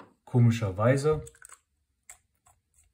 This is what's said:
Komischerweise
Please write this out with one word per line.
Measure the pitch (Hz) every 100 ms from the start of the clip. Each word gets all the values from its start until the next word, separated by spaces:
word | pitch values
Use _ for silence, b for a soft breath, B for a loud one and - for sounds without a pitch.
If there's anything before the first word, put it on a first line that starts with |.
| - _ -
Komischerweise | 123 120 107 101 92 113 139 151 151 - _ - - _ _ _ _ - - _ _ _ _ _ _ _